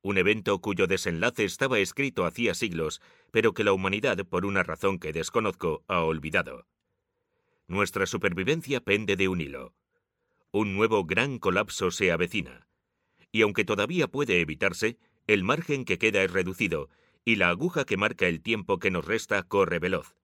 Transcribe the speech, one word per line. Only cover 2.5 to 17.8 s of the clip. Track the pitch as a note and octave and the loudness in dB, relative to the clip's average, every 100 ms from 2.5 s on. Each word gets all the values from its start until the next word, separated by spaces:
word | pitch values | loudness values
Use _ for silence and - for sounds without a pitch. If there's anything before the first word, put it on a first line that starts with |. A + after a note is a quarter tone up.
siglos, | F2 A2+ E2+ D#2 - - _ _ | 0 -4 -2 -4 -6 -16 _ _
pero | A2+ A2 | 2 2
que | F#2+ | 2
la | G#2 | 2
humanidad, | F#2+ F#2+ G#2 B2+ G2 F#2 | 2 2 0 0 0 -2
por | F2+ G2 | -2 0
una | G2 | 0
razón | F2 D#2+ G2 F#2 | -2 0 0 0
que | D#2+ | -4
desconozco, | D#2 D#2+ A#2 G#2+ F#2 E2+ D2+ - | -6 -2 -2 -2 -2 -4 -4 -2
ha | F#2 | 0
olvidado. | D#2+ D#2+ D2+ F2+ E2+ - - _ _ _ _ _ _ _ _ _ - | 0 -2 -2 -2 -2 -8 -18 _ _ _ _ _ _ _ _ _ -6
Nuestra | F#2 G2+ - F#2+ | 0 0 0 -2
supervivencia | G#2 G2+ F2 F#2+ D#3+ C#3 C3 | 0 -2 0 0 -2 -2 -4
pende | - G2+ G#2 F#2+ | 0 0 2 0
de | F#2+ | 2
un | F2+ | 0
hilo. | C#2+ C2+ B1 _ _ _ _ _ _ _ _ | -4 -8 -14 _ _ _ _ _ _ _ _
Un | G2+ G#2+ G2 | 0 0 2
nuevo | A2 G#2+ E2 | 4 2 2
gran | F#2 C3+ C3 | 0 -2 0
colapso | G2 F2+ G#2+ - F#2 | 0 0 0 -2 -2
se | - F#2 | 2 2
avecina. | E2 F2 A2 C2+ B1+ _ _ _ _ _ _ _ | 2 0 -2 -8 -12 _ _ _ _ _ _ _
Y | A2 | 2
aunque | G#2+ G2+ | 2 4
todavía | F#2+ G2+ G2+ F3+ C#3+ | 0 0 0 0 0
puede | C3+ C3+ F2+ | -2 2 2
evitarse, | D#2 D2+ G2 F2+ A2 A#2+ _ _ - | 2 0 -2 0 -2 -4 _ _ 0
el | G#2+ F#2 | 2 2
margen | D3 E3+ C#3+ B2+ | -2 0 -4 -2
que | F2 | 0
queda | A2 G2+ | 2 2
es | F#2+ | 2
reducido, | F#2 F2+ F#2 G2+ D#2+ C#2 _ _ _ | 0 -2 -2 -2 -2 -6 _ _ _
y | - A2 | -2 2
la | F2+ | 2
aguja | F2 F3 D#3+ | 2 -2 -2